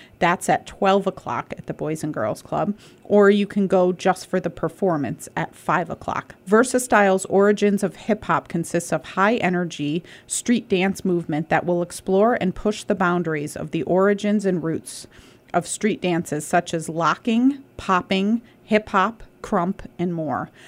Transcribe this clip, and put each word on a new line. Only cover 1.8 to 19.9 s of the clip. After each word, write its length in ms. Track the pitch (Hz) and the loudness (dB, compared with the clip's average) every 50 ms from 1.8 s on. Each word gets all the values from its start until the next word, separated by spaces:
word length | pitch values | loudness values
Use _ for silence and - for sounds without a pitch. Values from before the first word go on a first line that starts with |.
| 147 151 160 156 - | -6 -6 -6 -4 -6
and 80 | 151 | -6
Girls 300 | 147 147 107 110 160 - | -4 -4 -4 -4 -4 -6
Club. 320 | - - 160 151 156 208 202 - - - - - - | -8 -6 -4 -4 -2 -2 -4 -6 -12 -20 -20 -20 -2
Or 260 | - 202 208 202 196 | 2 4 6 8 8
you 160 | 208 202 202 | 6 4 2
can 220 | 196 - 208 196 180 | 0 0 -2 0 2
go 240 | 202 185 180 180 | 4 4 4 2
just 340 | 180 - - 190 175 - - | 0 0 0 0 0 0 -4
for 140 | - - 185 | -6 -4 -4
the 100 | 175 170 | -4 -4
performance 800 | - - - 156 - - 202 185 165 143 135 - 160 - - - - | -6 -6 -6 -6 -4 -2 -2 0 0 0 -2 -4 -6 -8 -12 -10 -8
at 180 | 160 160 - - | -6 -8 -8 -10
five 340 | - - - 156 175 170 - | -8 -4 -2 0 0 -2 -4
o'clock. 420 | - - - - - - - - - _ _ 185 | -8 -8 -8 -6 -6 -6 -8 -10 -14 _ _ 2
Versa 320 | 214 220 254 - - 254 | 4 4 4 4 0 -2
Style's 460 | 254 - 247 208 202 190 190 190 - | 0 2 4 4 6 4 4 2 0
Origins 580 | - - 190 202 208 208 202 202 208 202 196 202 | 0 2 4 4 4 4 4 2 2 2 2 0
of 120 | 180 - | -2 -4
Hip 280 | - - - 202 - - | -6 -4 -2 -2 -2 0
Hop 240 | - 165 139 - - | 0 -2 -2 -2 -2
consists 440 | - 170 160 - - 170 165 - | -4 -4 -4 -2 -2 -4 -2 -2
of 140 | 170 156 - | -4 -4 -4
high 300 | - - 185 190 214 247 | -6 -2 0 2 2 2
energy 680 | - - 180 180 175 180 156 - - 147 147 151 175 - - - - - | 2 0 0 0 -2 -2 -4 -6 -6 -4 -4 -4 -4 -6 -8 -14 -20 -14
street 420 | - - - - - 247 220 - - | -10 -10 -4 0 0 0 0 0 0
dance 380 | 196 180 185 196 190 - - | 0 0 0 0 -2 -2 -2
movement 440 | 190 175 170 170 - 151 151 165 - | -2 -2 -2 -2 -2 -4 -4 -2 0
that 140 | 170 156 - | 0 0 0
will 200 | 170 180 175 175 | 0 0 -2 -2
explore 560 | 170 - - - 190 190 196 214 233 247 - | -4 -8 -8 -4 0 2 4 4 4 2 0
and 140 | - 190 - | -2 -4 -4
push 280 | - - 214 214 - - | -2 -2 -4 -4 -2 -4
the 120 | - 208 | -4 -2
boundaries 600 | 180 190 175 180 180 170 165 156 147 147 151 - | 0 0 0 0 0 -2 -2 -4 -4 -6 -8 -8
of 140 | - 156 156 | -10 -8 -6
the 140 | - 165 - | -6 -4 -2
origins 640 | - 170 185 190 202 208 202 - 208 208 214 190 190 | 0 2 2 4 4 2 2 0 0 0 0 2 0
and 160 | 180 165 151 | 0 0 -2
roots 420 | 160 160 - - - - - - - - - - - - _ _ _ - | -4 -4 -6 -8 -12 -16 -18 -18 -20 -20 -20 -20 -20 -20 _ _ _ -2
of 140 | 175 170 - | -2 -2 -2
street 340 | - - - 220 180 - | -4 -2 -2 -2 -2 -2
dances 420 | - 180 170 165 170 - 156 151 151 | -2 -2 -2 -2 -2 -4 -6 -8 -4
such 300 | - - 175 170 - - | 0 0 0 0 0 -4
as 160 | 165 156 - | -6 -6 -6
locking, 680 | 156 165 165 151 165 - - 240 226 233 247 269 285 269 - - _ - | -4 -2 0 0 -2 -2 -2 0 2 2 4 2 2 0 -6 -18 _ -10
popping, 640 | - - 190 180 180 - 196 190 196 208 233 226 - - - _ _ | -4 -2 0 0 0 0 0 0 2 0 0 -2 -4 -8 -20 _ _
hip 260 | - 214 214 214 - | 0 0 0 0 0
hop, 320 | - 196 185 220 226 - - - _ _ - | 0 0 0 0 -2 -8 -18 -20 _ _ -8
krump, 380 | - 214 185 175 185 196 - - - | -4 -2 0 0 -2 -4 -6 -10 -14